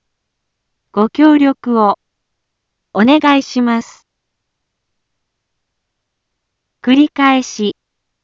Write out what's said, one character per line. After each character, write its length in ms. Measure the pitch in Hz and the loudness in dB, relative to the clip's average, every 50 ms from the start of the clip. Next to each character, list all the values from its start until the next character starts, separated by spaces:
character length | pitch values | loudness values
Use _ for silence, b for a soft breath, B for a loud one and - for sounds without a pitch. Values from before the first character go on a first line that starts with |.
| _ _ _ _ _ _ _ _ _ _ _ _ _ _ _ _ _ _ | _ _ _ _ _ _ _ _ _ _ _ _ _ _ _ _ _ _
ご 180 | - 202 214 226 | -4 -4 -4 -2
協 280 | - - 302 311 302 294 | 0 2 2 4 4 4
力 440 | 285 277 269 - - 247 240 226 | 2 0 -2 -4 -4 -4 -2 0
を、 180 | 214 202 - - _ _ _ _ _ _ _ _ _ _ _ _ _ _ _ _ _ _ - | 0 0 -2 -4 _ _ _ _ _ _ _ _ _ _ _ _ _ _ _ _ _ _ -4
お 100 | 190 214 | -2 2
願 320 | 247 294 311 294 294 285 277 | 2 2 2 2 2 0 0
い 60 | 269 | -2
し 180 | - - 247 | -4 -4 -4
ま 200 | 247 240 233 233 | -2 -2 -2 -4
す。 260 | - - - _ _ _ _ _ _ _ _ _ _ _ _ _ _ _ _ _ _ _ _ _ _ _ _ _ _ _ _ _ _ _ _ _ _ _ _ _ _ _ _ _ _ _ _ _ _ _ _ _ _ _ _ _ _ _ _ _ | -6 -8 -14 _ _ _ _ _ _ _ _ _ _ _ _ _ _ _ _ _ _ _ _ _ _ _ _ _ _ _ _ _ _ _ _ _ _ _ _ _ _ _ _ _ _ _ _ _ _ _ _ _ _ _ _ _ _ _ _ _
繰 140 | - 247 254 | -4 0 2
り 140 | 277 302 302 | 2 2 0
返 340 | - - 277 269 269 262 254 | -2 -2 0 0 0 0 -2
し、 320 | - - - 214 202 - _ _ _ _ _ _ _ _ _ | -6 -8 -6 -6 -6 -6 _ _ _ _ _ _ _ _ _